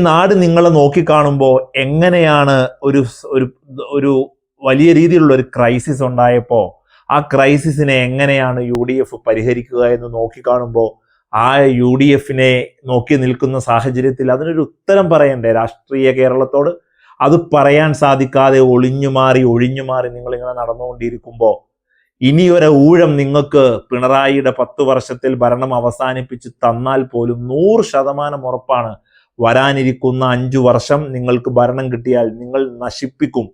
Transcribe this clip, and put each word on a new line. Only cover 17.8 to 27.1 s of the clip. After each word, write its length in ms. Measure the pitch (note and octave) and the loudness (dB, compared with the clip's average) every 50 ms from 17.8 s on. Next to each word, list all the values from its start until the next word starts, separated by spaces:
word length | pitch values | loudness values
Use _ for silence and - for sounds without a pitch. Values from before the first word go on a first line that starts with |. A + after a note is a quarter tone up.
| D#3 D#3 C#3 - | 2 0 0 0
സാധിക്കാതെ 580 | D3 C#3+ C3+ C3 C3+ C3 - C3+ C3 C3+ C3+ C3+ C3 B2+ B2 | 0 0 2 2 0 -2 0 2 2 4 4 4 4 4 4
ഒളിഞ്ഞുമാറി, 680 | B2 B2+ C3 C3 C#3 C#3 C#3 C3+ C3 C3 C3 B2+ C3 B2+ B2 A#2 | 2 2 0 -2 -2 -4 -2 0 0 2 2 2 2 2 2 2
ഒഴിഞ്ഞുമാറി 560 | A#2+ B2 B2+ C3+ C3+ C3+ C3 B2+ B2+ B2 B2 A#2+ B2 | 2 0 -2 -4 -6 -8 -6 -4 -4 -4 -6 -8 -10
നിങ്ങളിങ്ങനെ 380 | B2 B2 B2 A#2+ B2 B2 B2 B2 | -10 -10 -10 -8 -8 -10 -8 -8
നടന്നുകൊണ്ടിരിക്കുമ്പോ 880 | A#2+ A#2 A#2 A#2+ B2 B2 B2 A#2+ A#2 A#2+ A#2+ A#2 _ B2 A#2 A2+ A2+ G#2+ G#2 - _ _ _ _ _ _ _ _ _ _ _ - | -6 -8 -8 -8 -10 -12 -12 -8 -10 -10 -10 -10 _ -16 -6 -2 0 0 0 -2 _ _ _ _ _ _ _ _ _ _ _ -2
ഇനിയൊരു 480 | B2+ C3 C#3+ E3 F#3 F3+ E3+ F3 D#3 D#3 D3+ C#3 C#3 | 0 2 2 4 4 4 4 4 4 4 4 6 6
ഊഴം 280 | D#3 F3 E3+ F3 D#3 D3 C#3+ | 6 6 4 4 2 0 -2
നിങ്ങൾക്ക് 460 | C#3 C3+ C#3 D3 C#3+ C#3+ - C#3+ C3+ B2+ A#2 G2+ - - | -2 -2 0 -2 -2 2 2 2 4 4 2 -2 -6 -6
പിണറായിയുടെ 600 | B2+ B2 B2+ B2+ C3+ C3+ C#3 C3+ C#3 C#3 C3 C3 A#2+ - | -6 -2 0 0 2 2 2 2 0 0 0 -2 -2 -2
പത്ത് 240 | B2 - - - C#3+ C3 | -4 -6 -2 -4 0 0
വർഷത്തിൽ 420 | C3 B2+ - - B2+ B2 - C3 C3 B2 | 0 0 -2 -6 -12 -6 -4 -4 -2 0
ഭരണം 300 | B2 A#2+ B2 B2 C3 C3 B2+ B2 | 0 0 0 0 -2 -4 -4 -2
അവസാനിപ്പിച്ച് 680 | A#2 A#2+ A2+ - C3+ C3 B2+ C3 B2+ B2+ C3 A#2+ - B2 - - - | -2 -4 -4 -4 -6 -6 -6 -8 -10 -12 -14 -16 -18 -20 -14 -4 -2
തന്നാൽ 380 | A#2 A2+ A#2 B2+ C3 C3+ C3+ C3 B2+ | -2 -2 -2 -4 -2 -2 -2 -4 -4